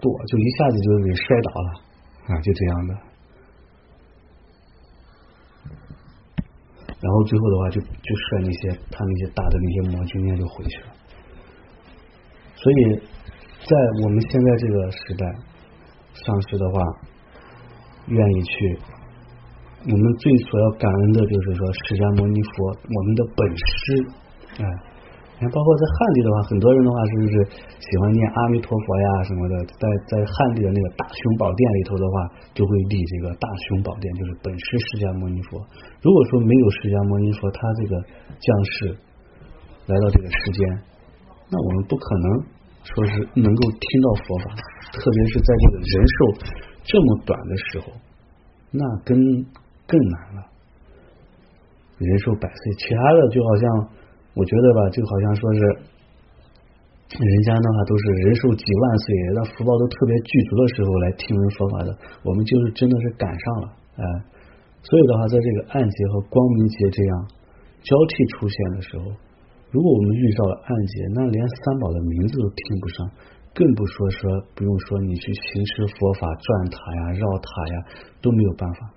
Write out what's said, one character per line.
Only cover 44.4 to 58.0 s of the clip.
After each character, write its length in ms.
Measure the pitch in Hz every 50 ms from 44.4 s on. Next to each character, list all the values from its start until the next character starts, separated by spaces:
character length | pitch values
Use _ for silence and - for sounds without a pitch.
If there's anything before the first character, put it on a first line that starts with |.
法， 160 | 98 - - - - - - - - -
特 160 | - - -
别 120 | 127 110 110 110 113
是 80 | 110 113 -
在 80 | 127 120
这 120 | 113 110 110
个 60 | 101 92
人 160 | 110 110 101 95
寿 160 | 110 131 - - 143 110 - - - - - - - - - -
这 160 | - - - 226
么 100 | 165 123 107 104 - -
短 80 | - - -
的 80 | - 92 98 - -
时 80 | - 82 -
候， 80 | - - 117 - _ _ _ _ _ _ _ _ - _ _ _ _ -
那 80 | 139 147 127 110 98 -
更， 160 | - 123 127 131 131 131 123 131 - - - - _ _ _ _
更 80 | - - 131
难 320 | 98 92 85 85 - - 101
了。 160 | 98 95 - _ _ _ _ _ _ - - - - - _ _ _ - _ _ _ _ _ _ _ _ _ _ _ _ _ _ -
人 160 | 95 87 92 98 -
寿 80 | 120 107 -
百 80 | - 92
岁， 240 | - - - 110 98 -
其 80 | - - 117
他 80 | 113 123 143 160
的 60 | 165 143 117 107
就 80 | 127
好 80 | 120 113 107 101
像， 80 | 120 120 113 110 107 - - - - - - _ _ _ _ -
我 80 | 95
觉 80 | 87 107 113
得 80 | 123 127 117 110
吧， 80 | 101 95 90
就 80 | 127
好 100 | 110 101 104 98
像 160 | 101 104 104
说 160 | 104 - 110
是， 80 | 107 107 104 101 101 - - - _ _ _ _ _ _ _ _ _ - - _ _ - _ _ _ _ _ _ _ _ _ - - -
人 160 | 123 101 101 101
家 160 | 107 117 113 113
的 100 | 117 113 110
话 20 | 107 101 101
都 80 | 107
是 60 | 104